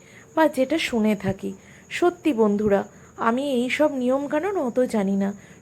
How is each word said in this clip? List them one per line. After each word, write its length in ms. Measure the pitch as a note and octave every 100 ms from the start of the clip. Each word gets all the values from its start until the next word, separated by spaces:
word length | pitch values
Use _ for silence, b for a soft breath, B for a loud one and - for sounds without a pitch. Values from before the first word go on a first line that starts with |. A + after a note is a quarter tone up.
| B B B -
বা 120 | D#4
যেটা 300 | C#4+ C4 D#4+
শুনে 380 | - A#3 G#3+ G3+
থাকি।" 380 | G3 F#3+ G3 F#3+ B B B
সত্যি 440 | - F4 F4 D#4+
বন্ধুরা, 540 | A3+ G#3+ G#3 G#3+ G3 G#3 B B B
আমি 340 | A3+ A#3+ C#4+
এই 180 | B3 B3
সব 240 | - D4+
নিয়মকানুন 640 | C#4 B3 C4+ C#4+ D4+ F#4 F#4+
অত 220 | B3+ B3
জানি 360 | B3+ A3+ F#3+ G3
না, 180 | G3 G3+ B B